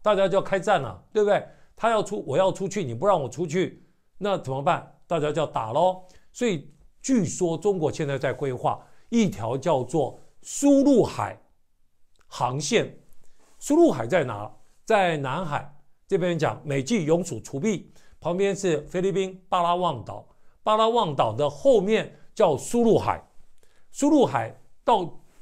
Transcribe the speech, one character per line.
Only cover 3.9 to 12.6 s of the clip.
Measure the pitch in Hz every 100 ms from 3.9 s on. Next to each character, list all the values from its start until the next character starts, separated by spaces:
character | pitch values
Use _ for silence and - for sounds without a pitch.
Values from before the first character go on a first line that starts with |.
| _ _ -
那 | 202 185
怎 | 135
么 | 135
办？ | 143 139 - _ -
大 | 170
家 | 147
就 | 151
要 | 147
打 | 127 110
咯。 | 139 185 185 - - -
所 | - 240
以 | 156 - - - _
据 | - 247 131
说 | - 170 160
中 | 208 185
国 | 147
现 | - 143
在 | 135
在 | 135
规 | 123 139
划 | 123 139 - - - -
一 | 233 185
条 | - 113 131
叫 | 170 135
做 | 120 160 127 - - -
输 | - - 285 277
入 | 277 240
海 | 131 - 101 - _ _ _ _ _ _ - - _
航 | - 123
线。 | 139